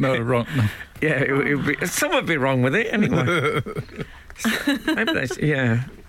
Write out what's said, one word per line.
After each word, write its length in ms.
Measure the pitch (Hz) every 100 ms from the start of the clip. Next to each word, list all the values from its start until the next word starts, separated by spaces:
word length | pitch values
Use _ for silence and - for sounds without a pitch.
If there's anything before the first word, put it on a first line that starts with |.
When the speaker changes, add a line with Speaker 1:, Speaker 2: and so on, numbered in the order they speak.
Speaker 1:
No, 160 | 135 127
Speaker 2:
<laughs> 20 |
Speaker 1:
wrong. 260 | 117 123 113 147
No. 80 | 107 - - -
Speaker 2:
Yeah, 180 | 151 135
it, 100 | 139 139 131
it 60 | 143
would 100 | 139 -
be, 60 | 180
something 300 | - 302 277
would 100 | 170
be 120 | 156
wrong 240 | 135 135
with 120 | 127
it 120 | 180 233
anyway. 680 | - 180 170 127 170 139 143 -
Speaker 1:
<laughs> 60 | - - - - - - -
Speaker 2:
So, 140 | 226 - - 269 -
maybe 180 | 285 226
that's, 260 | 320 - -
yeah. 460 | 151 139 123 117 135 -